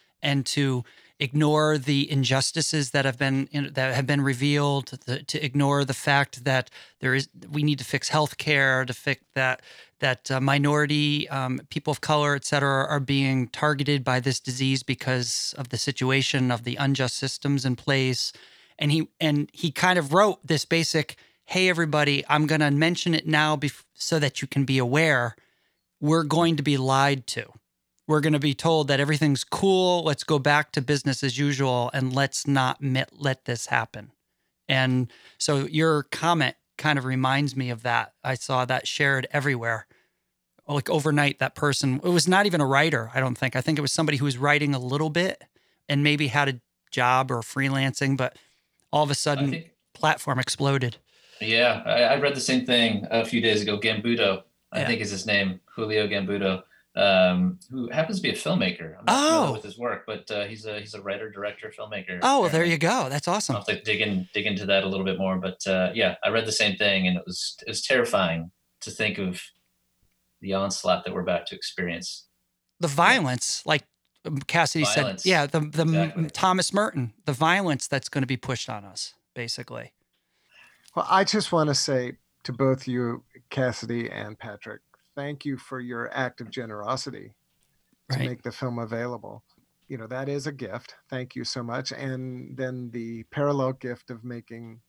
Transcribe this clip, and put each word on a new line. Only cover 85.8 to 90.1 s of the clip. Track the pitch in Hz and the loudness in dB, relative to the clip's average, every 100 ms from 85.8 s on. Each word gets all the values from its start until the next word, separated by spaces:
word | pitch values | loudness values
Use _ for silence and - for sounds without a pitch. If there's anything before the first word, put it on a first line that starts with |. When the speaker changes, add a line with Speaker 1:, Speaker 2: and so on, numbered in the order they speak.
| 123 120 117 131 | -8 -8 -6 -4
Speaker 3:
act | 127 - | -6 -6
of | 113 | -14
generosity | 127 117 104 104 127 - 104 107 _ _ _ _ _ _ _ - | -10 -10 -10 -6 -6 -6 -12 -16 _ _ _ _ _ _ _ -8
to | 127 | -4
Speaker 1:
Right. | 127 | -4
Speaker 3:
make | 120 | -6
the | 120 | -10
film | - 131 120 | -6 -6 -6
available. | 117 113 120 120 101 113 _ _ _ _ - | -6 -6 -6 -8 -14 -18 _ _ _ _ -14
You | 131 | -14
know, | |
that | 113 | -10